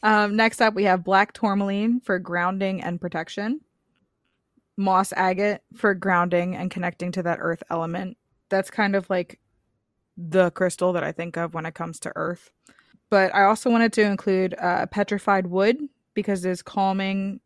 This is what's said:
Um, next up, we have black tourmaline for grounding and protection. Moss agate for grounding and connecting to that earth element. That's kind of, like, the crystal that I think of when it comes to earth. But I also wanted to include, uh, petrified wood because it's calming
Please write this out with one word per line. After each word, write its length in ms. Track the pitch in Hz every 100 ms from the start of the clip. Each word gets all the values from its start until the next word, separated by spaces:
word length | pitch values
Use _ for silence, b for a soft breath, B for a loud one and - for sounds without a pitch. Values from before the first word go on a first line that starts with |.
Um, 340 | 214 214 208 208
next 240 | 226 -
up, 140 | 226
we 100 | 214
have 180 | 202 185
black 300 | 175 190 202
tourmaline 680 | - 214 196 196 196 220 240
for 180 | - 185
grounding 640 | 160 175 175 190 190 190
and 180 | - 175
protection. 640 | 175 170 165 - 208 294 _ _ _ _ _ _ _ _ _ _ _ -
Moss 360 | 196 185 196
agate 480 | - 185 185 208 202 _
for 200 | - 214
grounding 600 | 185 190 180 175 175 175
and 160 | 180 185
connecting 400 | - 175 175 180
to 100 | 180
that 160 | 175 170
earth 220 | 165 165 -
element. 480 | 165 165 170 190 - _ _ _
That's 200 | 196 190
kind 240 | - 208
of, 140 | 196 185
like, 320 | 185 175 - _ _ _ _ _ _ _ -
the 320 | 175 180 180
crystal 420 | - 185 - 180
that 120 | 175
I 80 | 147
think 260 | 165 170 165
of 160 | 165
when 100 | 165
it 100 | 160
comes 240 | 165 170 165
to 120 | - -
earth. 340 | 160 175 _ _ _ b b b _
But 260 | 202 190
I 100 | -
also 260 | 196 220 262
wanted 240 | 233 226
to 80 | 220
include, 520 | 208 196 - 190 185 180
uh, 260 | 175 175 -
petrified 600 | - 202 202 - 196 180
wood 320 | 185 196 254 294 _ _
because 320 | - 208 196
it's 180 | 175 180
calming 800 | - - 196 190 190 196 196 196